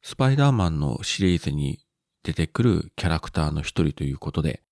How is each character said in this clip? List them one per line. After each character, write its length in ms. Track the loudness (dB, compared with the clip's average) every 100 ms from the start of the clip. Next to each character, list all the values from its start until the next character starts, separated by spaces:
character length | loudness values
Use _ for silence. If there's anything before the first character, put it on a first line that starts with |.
ス 140 | -16 0
パ 160 | 2
イ 40 | 4
ダ 120 | 4
ー 40 |
マ 180 | 4 2
ン 100 | 0
の 200 | -2 -2
シ 180 | -4 0
リ 160 | 2 2
ー 20 |
ズ 120 | 0
に 340 | -2 -2 -4 _ _ _ _
出 100 | -6
て 140 | -2 -2
く 160 | 2
る 280 | 2 2 -2 -4
キ 100 | -2
ャ 20 |
ラ 120 | -2
ク 100 | -2
タ 120 | -2
ー 80 | -2
の 80 | -2
一 220 | -4 0
人 80 | 0
と 100 | 0
い 100 | -6
う 40 | -6
こ 140 | -4
と 100 | -2
で 220 | -2 -4 _